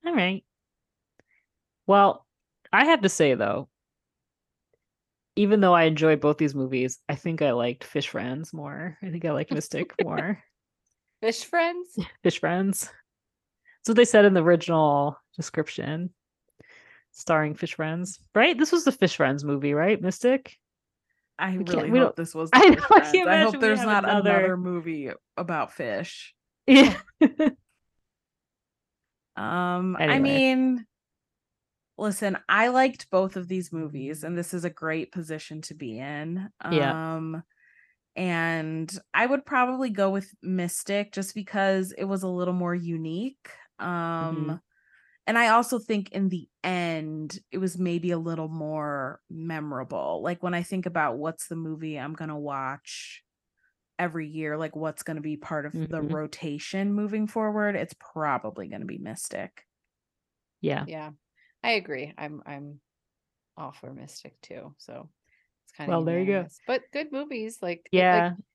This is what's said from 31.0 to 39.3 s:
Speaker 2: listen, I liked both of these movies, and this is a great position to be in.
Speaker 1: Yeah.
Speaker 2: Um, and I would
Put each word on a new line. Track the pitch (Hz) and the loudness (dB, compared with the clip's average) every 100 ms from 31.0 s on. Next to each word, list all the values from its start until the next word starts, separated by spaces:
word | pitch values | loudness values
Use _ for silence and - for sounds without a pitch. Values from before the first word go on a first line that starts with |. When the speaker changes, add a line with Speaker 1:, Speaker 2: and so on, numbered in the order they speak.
| _ _ _ _ _ _ _ _ _ - | _ _ _ _ _ _ _ _ _ -6
Speaker 2:
listen, | 214 196 208 185 - | -4 -2 -2 -4 0
I | 202 233 | 2 4
liked | 254 262 262 - | 4 2 0 -2
both | 185 190 190 | 0 0 -4
of | 180 | -6
these | 185 175 | -6 -6
movies, | 165 156 147 135 151 | -8 -8 -8 -10 -10
and | 160 175 | -8 -6
this | 170 | -6
is | 180 170 | -6 -8
a | |
great | 165 160 160 - | -6 -6 -4 -6
position | 185 156 156 - 156 | -10 -8 -10 -10 -14
to | - | -14
be | 151 135 110 | -12 -10 -10
in. | 135 147 156 180 202 _ - | -10 -8 -8 -8 -10 _ -2
Speaker 1:
Yeah. | 165 139 160 160 160 | 0 0 -2 -6 -6
Speaker 2:
Um, | 160 160 - _ _ _ _ _ _ - | -8 -10 -12 _ _ _ _ _ _ -6
and | 180 170 165 165 156 160 160 190 _ | -2 0 0 -2 -4 -6 -8 -10 _
I | - | 0
would | 240 | 0